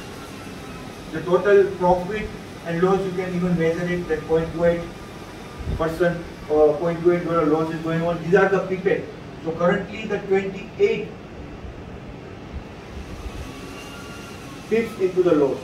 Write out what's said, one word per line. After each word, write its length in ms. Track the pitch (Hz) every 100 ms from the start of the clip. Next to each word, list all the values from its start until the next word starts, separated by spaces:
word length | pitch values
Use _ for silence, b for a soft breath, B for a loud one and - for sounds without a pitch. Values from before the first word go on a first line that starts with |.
| - - - - - - - - - - -
the 80 | 160
total 440 | 160 185 202 202 190 180
profit 520 | 180 180 180 208 - - - - 165
and 160 | 170
loss 200 | 185 190
you 80 | 190
can 200 | 180 180
even 240 | 175 180 165
measure 300 | 165 170 175
it, 160 | 175 175
that 140 | 151 147
point 260 | 160 165
two 120 | 160 170
eight 160 | 170 170 - - - - - - - - -
percent 460 | 160 160 175 165 - - -
or 280 | 151 151 147
point 260 | 170 165
two 80 | 170
eight 140 | 175 170
dollar 200 | 165 151
loss 280 | 160 160
is 80 | 160
going 200 | 165 165
on. 200 | 170 165
These 120 | 170 190
are 120 | 190
the 120 | 190
pipette. 440 | - 185 190 - - - - -
So 80 | 160
currently 540 | - 175 196 - 208 220
the 140 | 202
twenty-eight 880 | - 190 196 - - - 208 220 - - - - - - - - - - - - - - - - - - - - - - - - - - - - - - - - - - - - -
pips 300 | 220 233 -
into 240 | 185 180
the 120 | 170 151
loss. 240 | 139 120